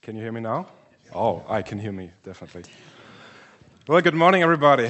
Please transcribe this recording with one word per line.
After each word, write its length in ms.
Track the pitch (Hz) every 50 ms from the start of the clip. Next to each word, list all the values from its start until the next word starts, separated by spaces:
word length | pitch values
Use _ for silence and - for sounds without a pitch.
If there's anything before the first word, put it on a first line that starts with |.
| _ -
Can 60 | 110
you 80 | 110 110
hear 80 | 113
me 100 | 113 117
now? 240 | 113 110 113 151 190 - - _ _ _ _ _ _ _ -
Oh, 300 | 87 104 117 92 82 - -
I 140 | 110 110
can 160 | 90 - 113 101
hear 140 | 104 110
me, 180 | 98 95 92 87 85 _ _
definitely. 400 | 95 92 - 92 85 - 87 87 - - - - - - - - - - - - - - - - - - _ - _ _ _ _ -
Well, 140 | 147 175
good 140 | 175 175 156
morning, 260 | 165 165 175 190 185
everybody, 480 | 170 165 170 156 139 147 143 131 117 117